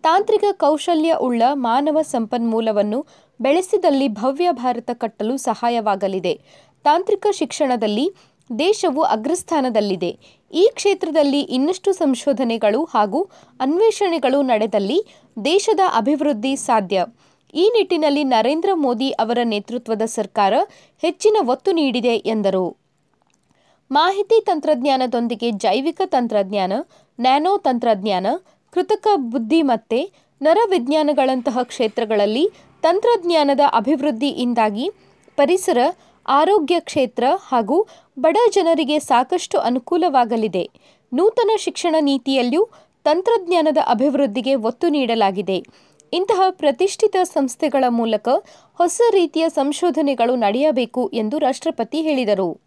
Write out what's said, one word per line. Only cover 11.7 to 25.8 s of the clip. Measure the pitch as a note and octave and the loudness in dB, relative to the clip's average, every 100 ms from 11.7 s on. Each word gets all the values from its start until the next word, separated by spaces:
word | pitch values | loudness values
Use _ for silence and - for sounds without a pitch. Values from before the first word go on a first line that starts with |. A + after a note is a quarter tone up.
| F#4 - | 0 -2
ಸಂಶೋಧನೆಗಳು | F#4 D#4 B3 - A#3+ B3 A3+ G#3+ A3 | 0 0 0 -2 -2 -2 0 0 0
ಹಾಗೂ | E4 A3+ G#3 B3 G4 - _ _ | -2 0 0 -2 -6 -10 _ _
ಅನ್ವೇಷಣೆಗಳು | C4 E4 A4+ G#4+ G4+ E4 B3+ C#4 | -2 2 2 2 0 0 0 0
ನಡೆದಲ್ಲಿ | C4 A3 G#3+ G#3+ G3 D#4+ A4 - _ - | 0 0 0 -2 0 -2 -4 -16 _ -6
ದೇಶದ | G#3+ F#4 G#4+ G#4 F#4 A3+ | 0 0 2 2 2 2
ಅಭಿವೃದ್ಧಿ | G#3+ D4 D4 A#3 C4 C4+ | 0 0 0 -2 -2 -4
ಸಾಧ್ಯ. | - A3+ F#3 F#3+ F3 _ _ _ _ | 0 0 0 -2 -2 _ _ _ _
ಈ | C4+ G4 A#4+ | 0 2 2
ನಿಟ್ಟಿನಲ್ಲಿ | F#4 E4+ D4+ C#4+ | 0 0 0 0
ನರೇಂದ್ರ | C#4 A#3 A3 D#4 G4 | 2 2 2 0 0
ಮೋದಿ | F#4 C#4 A#3 C4+ | 0 0 0 -2
ಅವರ | - A3+ A#3+ | -2 -2 0
ನೇತೃತ್ವದ | A#3+ G#3 G3+ A#3+ A#3 A3 | 0 -2 -6 -10 -6 -4
ಸರ್ಕಾರ | A3 - G3+ - G3 A3+ G4 - _ _ | -4 -4 -6 0 0 2 -2 -8 _ _
ಹೆಚ್ಚಿನ | E4 - G#4 G#4+ B3+ | -6 0 0 2 0
ಒತ್ತು | F#3+ - | -2 0
ನೀಡಿದೆ | E4+ C#4 B3 A#3+ A#3 | 0 0 0 0 0
ಎಂದರು. | F#3 A3 G3 F#3+ F3+ - _ _ _ _ _ _ _ _ _ _ _ | -2 -2 0 0 -2 -6 _ _ _ _ _ _ _ _ _ _ _
ಮಾಹಿತಿ | C#4 E4+ G4 G4 A4+ | 2 2 0 2 2
ತಂತ್ರಜ್ಞಾನದೊಂದಿಗೆ | A4 E4 D#4 C#4+ C#4 C4 B3+ A#3+ A#3 A#3 A#3 | 2 -2 0 0 2 0 0 -2 -2 -2 -4
ಜೈವಿಕ | G3+ G#3+ G#3 | 0 0 0